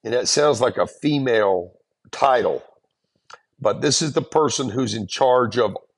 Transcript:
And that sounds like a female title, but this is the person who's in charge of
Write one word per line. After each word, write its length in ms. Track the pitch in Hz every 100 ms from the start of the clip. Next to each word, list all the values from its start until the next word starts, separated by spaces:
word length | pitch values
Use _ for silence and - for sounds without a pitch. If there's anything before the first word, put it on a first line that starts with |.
And 120 | 110
that 140 | 120 98
sounds 340 | - 147 117
like 160 | 120 98
a 80 | 90
female 840 | - 151 147 131 113 101 92 90 _ _ _ _
title, 520 | - 139 127 87 67 - _ _ _ _ _ _ - _ _
but 220 | 107 -
this 180 | 143 -
is 140 | 160
the 80 | 160
person 480 | - 160 156 - 127
who's 240 | 113 123
in 120 | 107 95
charge 520 | - 135 127 120 113
of 180 | 107 95 _